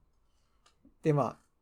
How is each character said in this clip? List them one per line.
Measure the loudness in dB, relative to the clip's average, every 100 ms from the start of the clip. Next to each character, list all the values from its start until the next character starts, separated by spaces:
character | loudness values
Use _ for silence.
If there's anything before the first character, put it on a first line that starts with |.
| _ _ _ _ _ _ _ _ _ _
で、 | 0
ま | 0
あ、 | 0 -6 _ _